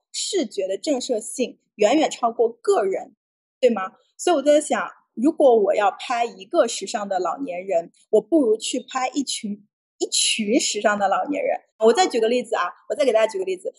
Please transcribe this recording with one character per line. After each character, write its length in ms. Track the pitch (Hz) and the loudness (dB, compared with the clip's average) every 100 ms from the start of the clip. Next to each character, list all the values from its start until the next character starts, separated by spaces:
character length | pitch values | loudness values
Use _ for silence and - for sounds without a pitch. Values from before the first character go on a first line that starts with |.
| _ | _
视 340 | - - 392 220 | -8 -4 -2 -2
觉 200 | 196 190 | -4 -6
的 120 | 240 | -4
震 200 | 320 269 | -2 -2
慑 220 | - 220 | -2 -4
性 380 | - - 226 - _ | -6 -6 -6 -6 _
远 200 | - 208 | 0 2
远 160 | 311 262 | 4 0
超 220 | - 233 | 0 -4
过 160 | 226 226 | 0 -2
个 360 | - - 381 | 0 0 2
人。 320 | 196 - - _ _ _ _ - | 2 -4 -8 _ _ _ _ 0
对 100 | 247 | 2
吗？ 220 | 202 190 _ _ _ | 2 -4 _ _ _
所 160 | 359 | 0
以 40 | 302 | 2
我 60 | |
在 180 | 294 302 | 4 2
想， 280 | 302 220 175 - _ | 2 -4 -4 -10 _
如 180 | - 285 | -2 -2
果 240 | 330 277 226 | 4 4 6
我 180 | 196 | 2
要 160 | - 196 | 2 0
拍 340 | - - 233 | -2 -6 -2
一 200 | 240 190 | -4 -6
个 220 | 196 330 233 | -4 0 0
时 200 | - 196 | -2 -8
尚 220 | 220 202 | -6 -4
的 100 | 185 | -4
老 200 | 170 - | -4 -4
年 260 | 175 175 196 | -8 -8 -4
人， 240 | 170 170 _ - | -4 -4 _ 0
我 100 | 214 | 0
不 220 | 214 330 | 2 2
如 140 | 226 226 | 2 0
去 240 | - 254 | -2 -8
拍 280 | - 262 262 | -6 -6 -4
一 140 | 294 | -4
群， 440 | 254 - 208 208 _ _ _ - | -6 -8 -8 -10 _ _ _ -10
一 80 | - | -4
群 520 | - - - 208 269 | -2 0 -2 0 0
时 200 | - 208 | 0 0
尚 180 | 214 208 | 0 2
的 100 | 196 | 0
老 180 | 185 190 | 0 -2
年 160 | 190 | -4
人。 180 | - - _ - | -2 -4 _ 2
我 140 | 226 | 4
再 140 | 233 370 | 4 2
举 120 | 233 | 2
个 100 | 226 | 0
例 140 | 247 | 0
子 140 | - 202 | -2 -4
啊， 160 | 180 - - | -4 -8 -10
我 60 | |
再 100 | 247 | 0
给 80 | 269 | 2
大 80 | 220 | 2
家 100 | - | 0
举 80 | 190 | -4
个 60 | |
例 120 | 381 370 | -6 -6
子， 180 | - | -8